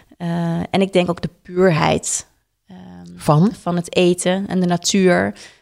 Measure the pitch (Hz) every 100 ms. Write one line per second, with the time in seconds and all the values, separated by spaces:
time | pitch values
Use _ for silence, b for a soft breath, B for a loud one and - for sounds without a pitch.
0 | B - 170 170 170 170 - 185 196 185
1 | 175 170 165 - - 180 190 156 160 160
2 | - - - _ _ _ _ 185 180 180
3 | 175 175 - 151 202 285 175 175 165 -
4 | 180 180 180 185 196 185 175 175 - 202
5 | 185 175 202 - B B